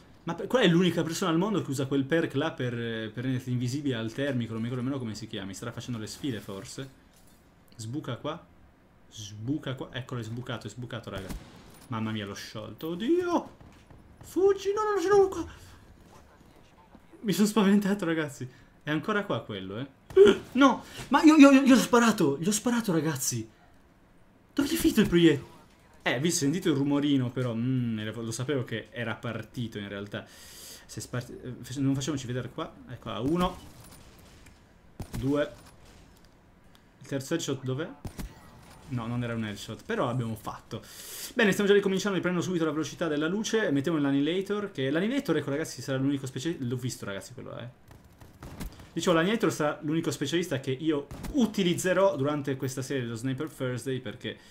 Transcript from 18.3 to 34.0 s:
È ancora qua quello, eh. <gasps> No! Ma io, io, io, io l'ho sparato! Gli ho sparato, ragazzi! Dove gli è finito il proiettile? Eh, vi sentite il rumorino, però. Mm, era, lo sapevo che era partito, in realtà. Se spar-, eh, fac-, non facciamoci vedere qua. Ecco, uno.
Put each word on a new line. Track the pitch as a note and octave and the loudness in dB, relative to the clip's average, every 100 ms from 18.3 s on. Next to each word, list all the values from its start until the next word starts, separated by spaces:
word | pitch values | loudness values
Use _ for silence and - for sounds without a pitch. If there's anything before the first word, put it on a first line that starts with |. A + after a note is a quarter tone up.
| - B2+ - - - | -6 -12 -14 -20 -12
È | - | -4
ancora | D#3 D#3+ G#3 | -2 0 -2
qua | G3+ B2 | -2 -4
quello, | - G2+ F#2+ G#2 | -4 -8 -8 -8
eh. | C3+ - - | -10 -14 2
<gasps> | - G4+ - - | 8 8 6 0
No! | B3 C#4 G#3+ - - - | 6 6 6 -4 -14 0
Ma | C#4+ | 6
io, | D#4+ D#4 | 10 12
io, | C#4 | 12
io, | C4+ | 10
io | C4+ | 8
l'ho | B3+ | 6
sparato! | F3+ A#3+ A#3 G3 D3+ C#3 | 6 6 6 4 2 2
Gli | E3+ | 0
ho | |
sparato, | G#3+ B3 A#3+ A3 | 0 0 0 0
ragazzi! | E3 D3+ C3 - A#2+ A2 - - - - _ _ _ _ _ _ | 0 0 -2 -4 -4 -6 -14 -20 -20 -20 _ _ _ _ _ _
Dove | - C#4 | -2 0
gli | |
è | E4 | 2
finito | - - | 4 4
il | F#3+ | 6
proiettile? | E3+ E3 C3+ - - - _ - - | 8 6 6 -2 -20 -20 _ -20 -8
Eh, | F3 B2+ | -4 0
vi | E3+ | 0
sentite | - C#3 F3+ F#3 | 2 0 0 0
il | |
rumorino, | C3+ C#3+ C#3+ D3 C#3 B2 | 2 2 2 2 2 0
però. | C3 B2 | -2 -4
Mm, | A2+ B2 B2+ A#2+ A2 | -2 -2 0 -2 -4
era, | G#2+ | -6
lo | A2+ A2+ | -8 -8
sapevo | A#2 B2+ C#3 | -6 -2 -2
che | A2+ A2+ - | -2 -6 -8
era | - A2+ | -8 -6
partito, | G#2+ A#2+ A2 G#2 - A2+ G#2+ | -6 -8 -8 -10 -8 -8 -8
in | G2+ | -8
realtà. | G2+ G2+ G#2 - | -8 -8 -10 -12
Se | - - - - - - - | -18 -20 -20 -18 -20 -16 -14
spar-, | - B2 - | -10 -10 -10
eh, | - B2 A2+ | -12 -14 -12
fac-, | A#2+ C3 | -10 -2
non | C3+ | 0
facciamoci | C3+ D3 C#3+ A2 | 0 -2 -4 -6
vedere | B2 A#2 | -8 -8
qua. | - E3+ - - | -8 -10 -12 -18
Ecco, | A#2+ A2+ G#2 | -14 -10 -4
uno. | C3 F3 F3+ - - - - - | 0 2 0 -2 -16 -20 -20 -20